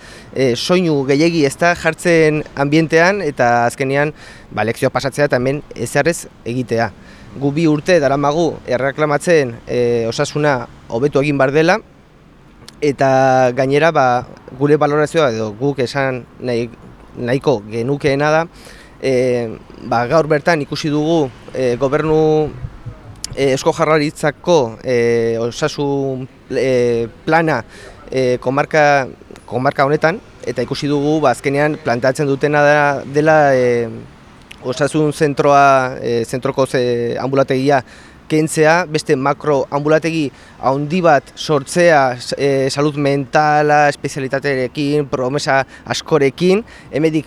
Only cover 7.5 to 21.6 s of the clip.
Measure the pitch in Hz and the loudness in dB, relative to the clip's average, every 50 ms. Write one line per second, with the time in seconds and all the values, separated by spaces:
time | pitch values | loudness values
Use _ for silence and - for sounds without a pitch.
7.5 | 139 151 170 156 151 147 147 - 185 170 143 131 135 143 143 143 147 165 175 156 | 0 0 2 2 2 0 2 2 2 4 4 2 0 2 0 0 0 0 0 -2
8.5 | 113 - - - 127 117 127 139 127 - 151 151 147 147 - 180 175 160 139 123 | -2 -6 -6 -4 -4 -2 -2 -2 -2 -2 -2 0 0 0 2 2 4 4 2 2
9.5 | 117 113 - - 147 123 120 120 120 117 113 113 120 - 147 - - 151 147 147 | -4 -10 -10 -6 -2 0 0 2 0 0 -2 -2 -2 -4 -4 -4 -2 -2 0 0
10.5 | 139 123 120 - - - - - - 117 131 147 139 143 135 147 143 139 135 135 | 0 0 -2 -8 -14 -20 -14 -6 -4 -2 -2 0 0 0 0 0 2 2 2 2
11.5 | 135 151 160 165 190 220 - - - - - - _ - - - - - - - | 4 2 4 4 2 0 -2 -8 -20 -20 -20 -20 _ -20 -20 -20 -20 -20 -20 -20
12.5 | - - - - - - - 147 135 - 139 135 131 131 131 135 131 131 131 127 | -20 -20 -20 -20 -12 -4 -2 -2 0 2 2 2 4 4 4 4 4 4 4 2
13.5 | 123 123 135 131 139 143 151 165 160 151 135 127 123 123 123 - - - - - | 2 0 0 2 2 2 2 2 2 4 2 2 2 0 -2 -6 -14 -20 -20 -16
14.5 | - 127 135 147 147 151 147 147 147 151 151 143 - 165 156 135 113 110 113 110 | -8 -2 0 2 2 4 2 2 2 2 0 0 0 0 0 0 0 -2 -4 -6
15.5 | 104 104 127 143 139 131 127 113 - 139 135 135 131 127 120 - - - - 127 | -6 -4 -4 -4 -2 -2 -2 -2 -2 -2 -2 -2 -4 -6 -10 -14 -16 -10 -6 -4
16.5 | 120 117 120 117 117 - - - - - - - - - 123 120 123 139 - 156 | -2 -2 -4 -6 -8 -16 -20 -20 -20 -20 -20 -20 -12 -8 -4 -2 -2 -2 0 0
17.5 | 135 107 101 107 107 117 117 127 143 143 - 147 135 139 147 151 151 160 165 170 | -2 -2 -2 -6 -6 -6 -4 -4 -4 -2 0 -2 0 0 0 0 0 0 0 -2
18.5 | - - - - - - - - - - - 131 131 123 127 127 123 120 117 113 | -8 -20 -20 -20 -20 -20 -20 -20 -14 -6 -4 0 0 0 2 0 0 -2 -4 -6
19.5 | 107 - - - - - - 123 117 117 120 120 143 165 151 147 156 147 - - | -8 -12 -16 -20 -20 -14 -8 -4 -2 -2 0 0 2 0 2 2 0 -2 0 0
20.5 | 175 156 143 - 151 143 - 160 147 151 151 156 170 165 147 131 - - - - | 0 0 -2 -4 -6 -6 -4 -2 -2 -2 0 0 0 0 0 -2 -4 -12 -20 -12
21.5 | - 127 | -6 -2